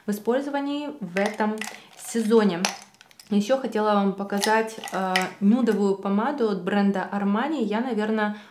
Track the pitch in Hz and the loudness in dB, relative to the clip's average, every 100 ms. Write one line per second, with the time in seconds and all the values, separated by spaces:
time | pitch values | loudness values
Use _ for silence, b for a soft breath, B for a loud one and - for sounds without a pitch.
0 | - 208 - 254 285 285 285 285 294 294 | -6 -4 0 0 0 -4 -4 -4 -6 -10
1 | 180 180 208 214 214 214 - B B - | -6 -2 -2 0 -2 -2 -8 B B -18
2 | - 233 208 226 208 170 190 - - _ | -6 -2 4 6 6 2 -4 -6 -16 _
3 | - - - 208 202 262 247 214 214 208 | -20 -18 -2 0 2 0 0 0 2 2
4 | 196 190 196 202 214 220 220 - - 185 | 2 -2 -4 0 2 2 0 -8 -8 -4
5 | 190 185 185 - 202 247 226 196 196 190 | 0 0 0 2 4 4 4 2 2 0
6 | 202 202 254 294 226 185 175 202 196 190 | 0 0 0 0 0 0 0 2 2 2
7 | 185 202 202 208 285 302 208 208 262 208 | -2 -2 0 0 0 -2 -2 -2 -2 -2
8 | 214 220 208 208 B | -2 0 -2 -4 B